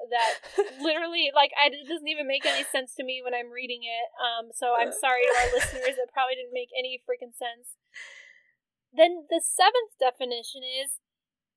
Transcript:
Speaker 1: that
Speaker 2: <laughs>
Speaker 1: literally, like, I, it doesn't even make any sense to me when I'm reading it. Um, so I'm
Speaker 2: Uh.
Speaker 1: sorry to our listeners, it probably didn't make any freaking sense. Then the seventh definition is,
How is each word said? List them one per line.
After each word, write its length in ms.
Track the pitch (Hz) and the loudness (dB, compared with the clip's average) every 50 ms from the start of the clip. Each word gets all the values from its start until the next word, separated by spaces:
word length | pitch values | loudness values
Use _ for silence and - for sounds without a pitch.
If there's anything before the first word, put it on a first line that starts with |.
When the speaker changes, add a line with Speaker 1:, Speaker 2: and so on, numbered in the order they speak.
| - - | -8 -2
Speaker 1:
that 340 | 233 233 233 220 - - - - - | 0 2 2 2 2 -2 -6 -4 -2
Speaker 2:
<laughs> 240 | - 403 415 269 269 | 0 0 0 -2 -2
Speaker 1:
literally, 540 | 277 320 302 320 339 339 339 339 320 285 269 | 0 0 0 0 0 -2 0 0 0 4 6
like, 160 | 294 285 285 - - | 6 6 6 6 4
I, 160 | 285 277 254 | 4 4 4
it 140 | 294 294 254 | 0 -8 -8
doesn't 240 | 330 330 294 302 | -8 -8 -6 -6
even 160 | 311 302 294 262 | -6 -4 -4 -2
make 180 | 269 277 277 | -2 0 0
any 200 | 294 277 277 285 | 2 0 0 -2
sense 280 | - - 269 262 254 - | -2 -2 -4 -4 -4 -8
to 80 | - 269 | -10 -8
me 200 | 254 262 254 247 | -6 -6 -6 -4
when 100 | 247 247 | -4 -4
I'm 160 | 240 240 240 | -4 -4 -6
reading 320 | 240 247 254 240 240 240 | -10 -12 -8 -8 -8 -8
it. 300 | 233 233 233 233 233 226 - - | -8 -8 -6 -6 -6 -8 -6 -4
Um, 300 | 247 240 233 233 226 226 226 | -4 -4 -2 -4 -8 -10 -8
so 220 | - 262 247 240 233 | -2 0 2 4 4
I'm 120 | 233 240 | 2 0
Speaker 2:
Uh. 100 | 233 - | -2 -2
Speaker 1:
sorry 220 | - 262 254 247 240 | 0 2 2 4 4
to 80 | - 240 247 | 4 4 4
our 100 | 247 240 240 254 | 4 4 2 2
listeners, 400 | - - 277 262 254 254 277 254 | 0 0 -2 -2 -2 -2 0 -2
it 160 | 247 247 - | -4 -2 0
probably 220 | 277 262 254 262 | 0 0 0 0
didn't 180 | 254 254 247 247 | -4 -6 -8 -8
make 160 | 254 247 240 - 254 | -8 -8 -6 -6 -6
any 240 | 254 254 254 247 | -6 -6 -8 -10
freaking 320 | - - 247 247 254 240 233 | -6 -6 -6 -6 -6 -14 -12
sense. 460 | - 254 240 233 240 247 - - _ _ _ _ - - - - - - - - _ _ _ _ _ _ _ _ _ _ _ | -10 -10 -10 -10 -10 -16 -20 -20 _ _ _ _ -20 -18 -18 -20 -20 -20 -20 -20 _ _ _ _ _ _ _ _ _ _ _
Then 340 | _ 254 320 349 349 349 294 - | _ 6 6 6 6 0 -6 -4
the 120 | 339 330 | -2 -2
seventh 560 | - - - - 359 403 494 494 453 415 - _ | -2 -2 2 6 6 6 6 4 0 -2 -4 _
definition 640 | - - - - 269 247 240 233 226 - - 269 254 | 0 0 0 -2 -6 -6 -6 -8 -8 -12 -14 -14 -12
is, 360 | 254 254 262 277 269 - - _ _ _ _ _ _ _ _ _ _ _ | -8 -8 -6 -6 -6 -8 -10 _ _ _ _ _ _ _ _ _ _ _